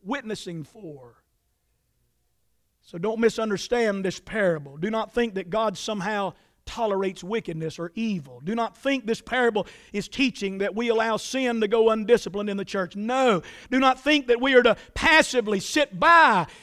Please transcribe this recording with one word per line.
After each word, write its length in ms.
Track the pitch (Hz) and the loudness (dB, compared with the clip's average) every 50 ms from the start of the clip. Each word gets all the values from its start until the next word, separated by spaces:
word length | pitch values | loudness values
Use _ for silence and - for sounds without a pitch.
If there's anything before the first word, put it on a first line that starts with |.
| - | -8
witnessing 600 | 185 269 277 240 214 175 - - 185 175 160 - | -8 -8 -6 -6 -8 -10 -10 -10 -12 -12 -12 -12
for. 600 | - - 226 202 165 147 135 127 120 117 _ _ _ _ _ _ _ _ _ _ _ _ _ _ _ _ _ _ _ _ _ _ _ _ _ _ _ _ _ _ _ _ _ _ | -14 -16 -18 -18 -18 -18 -18 -20 -20 _ _ _ _ _ _ _ _ _ _ _ _ _ _ _ _ _ _ _ _ _ _ _ _ _ _ _ _ _ _ _ _ _ _ _
So 160 | _ - 175 | _ -12 -6
don't 200 | 175 214 220 220 | -6 -4 0 2
misunderstand 880 | 233 220 - - 220 220 202 180 - - 240 240 233 214 196 196 190 | 2 2 2 0 -2 -4 -4 -4 -4 -2 0 0 2 0 0 -2 -4
this 160 | 185 165 - | -6 -6 -8
parable. 560 | - - 190 220 202 180 165 156 143 139 139 | -10 -8 -4 0 0 0 0 -2 -6 -12 -10
Do 140 | 151 170 220 | -8 -6 -4
not 240 | 220 220 220 214 - | -4 -4 -4 -4 -2
think 200 | 240 240 233 185 | -2 -2 -2 -4
that 140 | 190 180 175 | -8 -8 -4
God 300 | 185 220 226 214 190 - | -4 -2 -2 -2 -4 -6
somehow 560 | - - 214 202 170 208 214 202 196 180 - _ _ _ _ _ _ | -8 -8 -6 -6 -6 -4 -4 -4 -4 -6 -8 _ _ _ _ _ _
tolerates 580 | - - 247 233 214 196 190 196 190 190 - 175 | -14 -6 -4 -2 -2 0 -2 -2 -4 -6 -8 -8
wickedness 560 | 180 220 233 - - 165 160 160 160 - - | -6 -6 -6 -6 -6 -8 -6 -8 -8 -8 -8
or 100 | 170 175 - | -10 -10 -6
evil. 440 | 220 226 220 202 175 135 135 123 123 143 | -4 -4 -2 -4 -4 -6 -10 -16 -12 -8
Do 100 | 175 226 | -6 -4
not 220 | 233 226 214 - | -4 -4 -4 -6
think 280 | - - 269 277 262 220 | -6 -2 -2 -2 -2 -2
this 160 | 208 226 - | -4 -4 -4
parable 460 | - - 247 254 247 233 214 214 175 - - - - _ - | -4 -4 -2 0 2 2 2 0 -2 -4 -8 -20 -18 _ -8
is 140 | 208 175 | -8 -8
teaching 520 | - - - 277 247 - - 202 190 190 190 | -6 -4 -2 -2 -2 -2 -4 -6 -6 -4 -4
that 140 | 196 202 196 | -4 -4 -2
we 160 | 214 240 233 | -2 -2 0
allow 280 | 220 220 220 226 220 | 0 0 0 0 -2
sin 440 | - - - - 262 262 240 233 226 214 | -4 -4 -6 -4 -2 -2 -2 0 -2 0
to 40 | |
go 240 | 196 220 226 226 226 | 2 2 4 4 4
undisciplined 580 | 220 220 214 202 240 214 - 190 170 202 208 208 | 2 2 2 4 2 2 2 -2 -6 -6 -6 -4
in 80 | 196 | -4
the 80 | 196 190 | -6 -6
church. 300 | - - 196 185 170 - | -6 -4 -4 -6 -6 -6
No. 480 | 202 208 226 254 262 262 247 208 165 - - - - - - | -8 -4 -2 0 2 4 4 2 2 -2 -6 -14 -20 -8 -2
Do 100 | 247 262 | 0 2
not 180 | 269 262 262 262 | 4 2 2 2
think 300 | - 285 302 294 262 247 | 2 2 2 2 2 2
that 120 | 240 240 | 0 2
we 140 | 254 277 269 | 2 4 6
are 80 | 247 240 | 6 6
to 140 | 233 208 - - - - | 6 4 0 -2 -10 -6
passively 640 | - - 320 311 320 - - - 247 214 214 208 190 | 0 2 6 6 6 6 4 2 0 0 0 -2 -2
sit 400 | - - - 302 285 - 190 170 | -4 -2 0 0 0 0 0 2
by 480 | 277 330 339 339 320 254 214 185 160 - - - | 4 6 8 8 8 8 6 4 0 -2 -6 -16